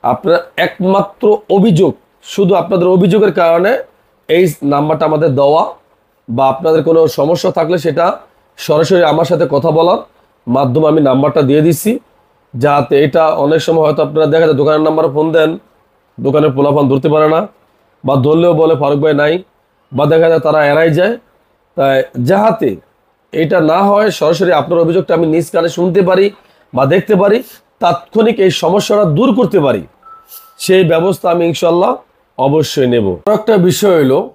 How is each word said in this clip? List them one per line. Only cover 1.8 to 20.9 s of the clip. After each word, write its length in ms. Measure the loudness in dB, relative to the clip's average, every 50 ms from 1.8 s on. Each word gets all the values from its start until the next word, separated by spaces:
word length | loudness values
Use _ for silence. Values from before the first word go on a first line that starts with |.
| 2 0 -2 _ _ _ _ _ _
শুধু 300 | -14 -4 -2 0 0 0
আপনাদের 340 | 0 0 -2 -2 -2 0 2
অভিযোগের 440 | 2 2 2 2 2 2 0 0 0 0
কারণে 320 | 0 2 2 0 0 -2 -2 -4 -6 -12 _ _ _ _ _ _ _ _
এই 160 | 0 2 2 0 -2 -4 -4
নাম্বারটা 420 | -2 -2 0 0 -2 -2 -2 -2 -2
আমাদের 200 | 0 0 0 0 0 2
দেওয়া, 220 | 2 2 2 0 0 -4 -6 _ _ _ _ _ _ _ _ _ _ -10
বা 160 | -4 -2 0 0 -2
আপনাদের 300 | -2 -2 0 0 0 0 2
কোনো 120 | 2 2 2 0 0 -2
সমস্যা 320 | -2 -2 -2 -2 -2 -4 -2 -2
থাকলে 180 | -2 -2 -2 -4
সেটা 280 | -2 -4 -2 -2 -2 -2 -2 -6 -12 _ _ _ _ _ _
সরাসরি 460 | -18 -4 -2 0 0 2 2 2 2 2 2 2
আমার 140 | 0 0 -2
সাথে 140 | 0 -2 -2 0
কথা 200 | -2 -2 0 0
বলার 300 | 0 2 2 2 0 -2 -4 _ _ _ _ _ _ _ _
মাধ্যমে 400 | -4 -2 0 0 0 0 0 0 2
আমি 120 | 2 2
নাম্বারটা 420 | 2 2 2 2 0 0 0 0 0
দিয়ে 200 | 2 2 2 2
দিছি, 240 | 0 0 0 -2 -4 -4 -4 _ _ _ _ _ _ _ _ _ _ -8
যাতে 400 | -2 0 0 2 0 0 0 2 2 2
এটা 180 | 2 2 0 0 2 0 0 0
অনেক 160 | 0 0 -2 0
সময় 180 | 0 0 0 0
হয়তো 140 | 0 0 -2 -4
আপনারা 200 | -2 0 -2 0
দেখা 200 | 2 2 2 2
যায় 120 | 2 2 0 0
দোকানের 220 | 0 0 0 0
নাম্বারে 220 | 0 0 0 -2 -2 -2
ফোন 100 | -2 -4 0 0
দেন, 180 | 0 0 0 -2 -6 _ _ _ _ _ _ _ _ _ _ _ -6
দোকানের 340 | -6 -2 0 2 0 0 0
পোলাপান 280 | 0 0 0 2 0 0 0
ধরতে 200 | 0 0 0 0 0
পারে 140 | 2 2 2 0
না 60 | 0 -4 -6 _ _ _ _ _ _ _ _ _ _ -4
বা 80 | -2 -2
ধরলেও 360 | 0 2 2 2 2 2 2 2 2
বলে 140 | 2 0 2 0
"ফারুক 200 | 0 -2 -2 0 0
ভাই 100 | 0 0
নাই", 180 | 0 0 0 -2 -4 -6 _ _ _ _ _ _ _ _ _ -6
বা 80 | -2 0 2 2
দেখা 160 | 2 2 2
যায় 140 | 2 0 0
তারা 140 | 0 0 2 2 2
এড়াই 200 | 2 2 2 2